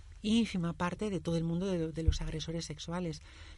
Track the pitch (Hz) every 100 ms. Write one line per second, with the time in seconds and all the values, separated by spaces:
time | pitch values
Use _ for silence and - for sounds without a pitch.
0 | - - 214 226 220 185 170 165 175 180
1 | 214 180 170 165 165 170 196 175 160 156
2 | 160 - 156 156 156 165 160 147 - 175
3 | 175 151 - - -